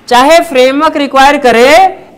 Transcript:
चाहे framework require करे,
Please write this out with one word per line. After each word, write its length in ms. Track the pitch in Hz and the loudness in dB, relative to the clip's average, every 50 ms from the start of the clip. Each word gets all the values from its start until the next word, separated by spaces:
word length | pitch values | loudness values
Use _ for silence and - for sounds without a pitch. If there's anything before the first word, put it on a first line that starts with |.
| _ - | _ -4
चाहे 320 | 240 240 262 285 330 339 | -2 0 0 2 2 0
framework 580 | 339 330 269 254 254 262 269 285 311 311 311 302 | 0 -2 -2 0 0 0 0 -2 -2 -2 -2 -4
require 400 | 285 269 - 269 269 285 294 285 | -6 -4 0 0 2 2 0 0
करे, 640 | - 240 226 226 240 269 302 359 381 381 - - - - - | 0 0 0 2 2 2 2 2 2 0 -2 -6 -18 -20 -10